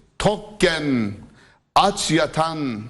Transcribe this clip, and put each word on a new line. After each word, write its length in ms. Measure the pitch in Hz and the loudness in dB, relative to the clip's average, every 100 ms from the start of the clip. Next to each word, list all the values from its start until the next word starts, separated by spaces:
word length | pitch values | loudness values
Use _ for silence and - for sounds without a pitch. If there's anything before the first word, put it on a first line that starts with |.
| _ - | _ -2
tokken 960 | 196 208 - - 175 160 147 127 104 98 - - - _ _ | 0 0 -8 0 0 2 0 0 -2 -6 -16 -20 -20 _ _
aç 360 | 147 190 196 - | 2 4 2 0
yatan 720 | 156 151 160 165 156 139 107 117 | 2 2 0 -2 -2 -6 -6 -10